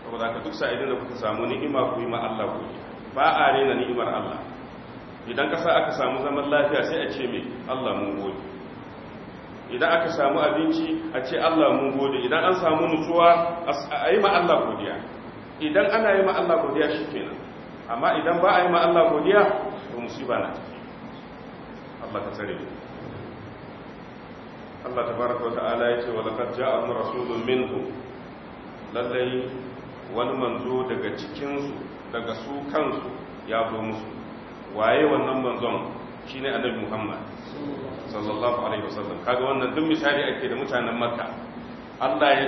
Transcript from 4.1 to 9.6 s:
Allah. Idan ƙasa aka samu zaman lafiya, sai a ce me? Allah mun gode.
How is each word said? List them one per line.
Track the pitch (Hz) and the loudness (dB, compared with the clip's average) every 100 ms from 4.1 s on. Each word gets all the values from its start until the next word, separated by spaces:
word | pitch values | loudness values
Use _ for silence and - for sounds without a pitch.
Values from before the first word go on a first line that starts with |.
Allah. | 107 98 - - - - - - - - - - | 0 -4 -6 -10 -12 -14 -14 -14 -14 -14 -14 -8
Idan | 120 151 165 | -2 0 0
ƙasa | 170 | 4
aka | 151 - - | 4 4 0
samu | 127 135 | 0 0
zaman | 143 143 143 | 0 0 2
lafiya, | 147 143 147 | 4 4 4
sai | 110 123 143 | 2 0 -2
a | 139 | -2
ce | 127 | -4
me? | 107 - - - | -4 -6 -10 -4
Allah | 131 123 98 | -2 0 -2
mun | 101 101 | -2 -4
gode. | 98 95 - - - - - - - - - - - - | -4 -6 -10 -12 -12 -14 -14 -14 -14 -14 -14 -14 -14 -14